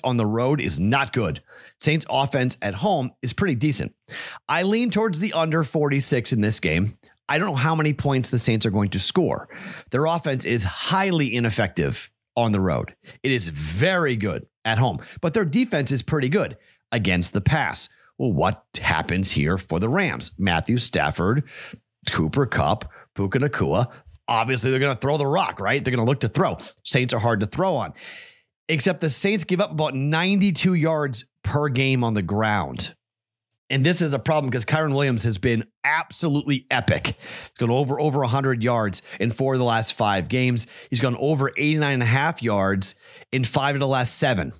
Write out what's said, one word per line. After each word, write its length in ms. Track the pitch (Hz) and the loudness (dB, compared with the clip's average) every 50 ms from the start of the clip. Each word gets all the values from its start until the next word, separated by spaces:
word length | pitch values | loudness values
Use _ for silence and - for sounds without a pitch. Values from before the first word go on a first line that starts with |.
| - | -2
on 140 | 131 123 117 | 0 0 2
the 80 | 110 | 0
road 340 | 104 107 117 123 131 151 147 | 0 0 0 0 0 0 0
is 180 | - - 82 - | 0 -2 0 0
not 340 | 90 107 127 139 139 - - | 2 2 2 2 0 -2 -2
good. 280 | 127 110 85 71 - - _ - - - - - _ | -2 -2 -2 -4 -6 -10 _ -20 -20 -20 -20 -6 _
Saints 240 | - 151 156 160 - - | 0 2 2 0 0 -2
offense 480 | 117 131 139 139 - 135 127 127 - - | -2 -2 0 0 0 0 0 0 -2 -2
at 140 | - 101 92 | -4 -6 -4
home 380 | 98 113 - 190 151 127 - - _ - | -2 -2 0 0 0 -2 -6 -8 _ -6
is 100 | 123 - | -6 -2
pretty 220 | - 202 190 139 | 0 0 0 0
decent. 400 | 113 123 151 135 - 64 - - _ _ - - - - - - - - | 0 0 0 0 0 -2 -4 -8 _ _ -18 -14 -14 -14 -14 -14 -16 -6
I 180 | - 143 170 185 | -4 -2 0 0
lean 260 | 196 214 226 247 233 | 0 2 2 0 0
towards 300 | 185 208 214 226 170 151 | 0 0 0 0 0 -2
the 120 | 196 208 143 | -2 -2 0
under 320 | 165 160 160 156 165 156 | 0 0 0 0 0 0
forty-six 680 | 123 - 160 147 143 139 139 131 - 147 123 110 - 135 | 0 0 0 0 2 2 2 2 2 2 2 2 2 2
in 100 | 113 104 | 2 2
this 180 | 107 113 - | 2 2 2
game. 380 | - 80 78 85 98 107 - - _ - _ _ _ - | 0 0 0 2 0 -2 -4 -8 _ -20 _ _ _ -2
I 100 | 143 156 | 0 0
don't 100 | 190 202 | 0 0
know 60 | 147 | 0
how 200 | 131 123 160 165 | 0 0 2 2
many 200 | 156 156 151 143 | 2 2 0 0
points 340 | - - 143 135 131 120 - | 0 0 0 0 2 0 0
the 100 | - 120 | 0 2
Saints 280 | - - 113 107 - | 2 2 2 2 0
are 40 | 113 | 0
going 200 | 95 104 101 95 | 2 2 0 2
to 80 | - 95 | 2 2
score. 500 | - - - 190 170 113 65 - - - - - - - - - - - | 0 2 2 2 2 2 0 -4 -6 -12 -16 -16 -16 -14 -14 -16 -12 -6
Their 140 | - 131 151 | -2 0 0
offense 400 | 160 170 165 - 156 135 120 - | 2 0 0 0 -2 -2 -2 0
is 200 | - 117 120 92 | 0 0 2 0
highly 720 | 90 - - - - 180 190 196 196 180 160 143 120 107 | 0 -2 -4 -4 0 0 2 2 2 2 2 0 0 0
ineffective 760 | 123 120 113 98 - 107 92 - - 76 69 117 - - - _ _ _ _ _ | 0 0 0 2 0 0 0 0 -2 -2 -2 -2 -4 -6 -10 _ _ _ _ _
on 160 | 120 117 113 107 | 0 0 2 2
the 80 | 98 | 2
road. 340 | 95 90 73 58 - - - _ _ - - - - | 2 2 0 0 -2 -6 -10 _ _ -20 -20 -6 -2
It 100 | 135 131 | 0 0
is 160 | 120 95 85 | 0 0 -2
very 680 | 78 73 76 76 82 95 135 185 190 180 165 139 123 | -4 -4 -4 -4 0 0 2 2 2 2 2 0 0
good 300 | 107 101 101 78 - - - _ _ _ | 0 -2 -2 -4 -4 -8 -12 _ _ _
at 140 | 110 113 110 | 0 2 2
home, 220 | 131 123 101 131 - - - - - | 2 2 0 -4 -10 -12 -10 -4 -4
but 100 | 165 151 | 0 0
their 140 | 226 202 | 0 0
defense 440 | 156 135 233 262 247 - 151 139 - | 2 2 0 0 2 0 -2 0 0
is 120 | 143 123 - | -2 -2 -2
pretty 260 | - 160 151 131 131 | -2 -2 0 0 2
good 300 | 151 208 139 90 - - _ _ _ _ _ _ 120 | 2 0 0 -2 -6 -12 _ _ _ _ _ _ -2
against 400 | 120 98 95 90 90 90 - - | 0 2 2 2 2 2 2 0
the 80 | 104 | 0
pass. 480 | 98 - - 156 127 78 - - - - - _ _ _ _ - | 2 2 2 2 0 -2 -2 -2 -4 -4 -6 _ _ _ _ -4
Well, 140 | 135 123 95 | -2 -2 0
what 300 | 69 80 95 92 - _ _ - - | 2 0 0 0 -2 _ _ -12 -6
happens 520 | - - 82 78 76 - 87 92 95 - - | -2 -2 0 0 0 -2 -2 2 2 2 2
here 240 | - 71 76 92 | 2 2 0 0
for 240 | 92 - - 80 87 | -2 -2 -4 -2 -2
the 80 | 101 113 | 0 0
Rams? 440 | 143 196 196 139 73 62 - - - - | 0 0 0 -2 -2 -4 -4 -6 -4 -2
Matthew 380 | 95 95 85 82 78 - - | 0 2 2 0 0 0 0
Stafford, 680 | - - - - 80 71 73 - - 85 98 120 147 143 - - - - - - - _ _ _ _ _ - | 0 0 0 2 0 0 0 0 0 0 0 0 0 -2 -4 -12 -18 -18 -18 -18 -20 _ _ _ _ _ -2
Cooper 340 | - - 78 80 - - 139 | 0 0 0 0 0 0 0
Kupp, 460 | 113 - - 69 73 101 117 - - - - - _ _ | 0 0 0 0 0 0 -2 -4 -12 -16 -20 -20 _ _
Puka 240 | - 98 95 - - | -6 -4 -2 0 0
Nacua. 520 | 135 147 - - 92 69 73 101 127 - - - - - - - _ - | 0 0 0 -2 0 0 2 0 0 -2 -6 -14 -20 -20 -20 -14 _ -2
Obviously, 420 | 117 113 117 127 131 120 113 131 | -2 0 0 0 -2 0 0 0
they're 80 | 135 131 | 0 2
gonna 160 | 139 143 127 | 0 0 -2
throw 220 | - - 139 151 | -2 -2 -2 0
the 100 | 151 143 | 0 0
rock, 320 | 139 147 185 190 - - - | 0 0 0 0 -2 -4 -4
right? 260 | 98 101 127 143 - | -2 -2 -2 0 0
They're 100 | 135 123 | 0 0
gonna 120 | 120 113 | 0 2
look 140 | 120 143 139 | 0 0 0
to 80 | - 110 | -2 -2
throw. 280 | - 151 185 139 90 - - - - _ _ | 0 2 2 0 0 -4 -10 -16 -20 _ _
Saints 280 | - - 131 127 123 123 | 0 2 2 2 2 0
are 60 | 110 | 0
hard 220 | 104 120 113 101 | 2 2 2 2
to 60 | 104 | 0
throw 280 | 101 - 135 185 190 165 | -2 -2 -2 0 0 0
on. 200 | 123 101 73 - - - - - - - - - _ _ _ _ _ _ - | 0 -2 -6 -8 -14 -18 -18 -18 -18 -20 -20 -20 _ _ _ _ _ _ -4
Except 320 | 165 151 - 190 143 147 | 0 2 2 2 2 0
the 100 | 170 160 | 0 0
Saints 320 | 127 - - 196 214 208 156 | 2 2 2 2 2 0 0
give 180 | - 180 175 | 0 0 0
up 120 | 202 - 160 | 0 0 0
about 220 | 151 156 147 135 | -2 -2 0 0
ninety-two 800 | 131 135 147 151 160 175 190 202 196 190 202 170 - - 190 180 | -2 0 0 2 2 2 2 4 4 4 4 2 2 2 2 4
yards 500 | 165 151 160 160 151 147 139 123 - - - _ _ - | 4 2 2 2 0 -2 -2 -2 -4 -6 -8 _ _ -6
per 260 | - - 151 147 147 | -2 -2 0 0 0
game 360 | 127 131 135 135 131 127 120 | 0 2 2 2 2 2 2
on 100 | 113 110 | 2 0
the 80 | 104 92 | 0 0
ground. 720 | 82 101 104 110 107 104 101 82 67 64 - - - - _ _ _ _ _ _ _ _ _ _ _ _ _ _ _ | 0 0 0 2 2 2 0 0 -2 -2 -2 -2 -4 -4 _ _ _ _ _ _ _ _ _ _ _ _ _ _ _
And 140 | 131 135 131 | 0 2 2
this 160 | 170 180 175 | 2 2 2
is 120 | 170 151 139 | 0 0 0
a 60 | 117 | -2
problem 300 | - 151 160 151 139 127 113 | 0 0 0 0 0 0 -2
'cause 120 | 123 107 | -4 -2
Kyren 300 | - - 156 160 151 135 | 0 0 0 2 2 2
Williams 300 | 139 143 135 123 110 107 | 2 2 2 2 0 0
has 140 | 117 107 92 | 0 -2 0
been 260 | - 123 117 113 113 - _ _ - | 0 0 0 0 -2 -6 _ _ -2
absolutely 800 | 139 151 165 165 - - - 170 160 139 147 - 139 139 131 - _ | -2 0 0 -2 -4 -6 -2 -2 0 0 0 0 0 -2 -2 -2 _
epic. 360 | 135 123 - - 80 71 - | -2 -2 0 0 -2 -2 -2
He's 520 | - - - - - - - - - _ - | -6 -8 -8 -12 -16 -16 -16 -16 -18 _ -2
gone 120 | 120 113 | 0 0
over, 280 | 120 131 143 127 139 123 | 2 2 0 0 -2 0
over 220 | 151 156 131 147 135 | 0 0 0 0 0
a 60 | 120 | 2
hundred 340 | 113 139 135 135 127 117 110 | 0 0 2 0 0 0 0
yards 400 | 123 120 117 107 101 90 - - - - - | 0 2 2 0 0 -2 -4 -6 -8 -6 -4
in 120 | - 117 110 | -2 -2 0
four 220 | - 135 135 135 | 0 0 0 2
of 40 | 127 | 2
the 60 | 123 | 2
last 300 | 120 113 113 110 - - | 2 2 2 0 0 0
five 340 | - 117 104 98 95 85 - | 0 2 2 2 0 0 -2
games. 380 | 127 127 127 127 123 113 - - - - - - | -2 0 0 2 0 0 -2 -4 -8 -16 -10 -4
He's 100 | 135 117 | -2 0
gone 160 | 131 127 120 - | 0 0 0 0
over 320 | 131 147 156 135 139 135 - | 0 0 0 2 0 -2 -2
eighty-nine 380 | - 143 151 156 156 151 143 139 | -2 0 0 2 2 2 0 0
and 80 | 127 120 | 2 2
a 40 | |
half 340 | 113 117 135 143 165 165 - | 2 2 2 2 0 -2 -2
yards 540 | 120 117 104 101 95 95 98 98 92 - - - - - - - - _ - | -2 -2 0 2 2 2 2 0 0 -2 -4 -6 -14 -20 -20 -20 -12 _ -2
in 100 | 131 127 | -2 -2
five 320 | 113 - 147 135 143 143 | 0 0 0 0 0 0
of 60 | 139 | 0
the 60 | 139 131 | 0 0
last 280 | 135 131 123 113 - | 0 0 0 0 2
seven. 360 | - 156 135 123 92 76 64 - | 2 2 2 2 0 -2 -4 -8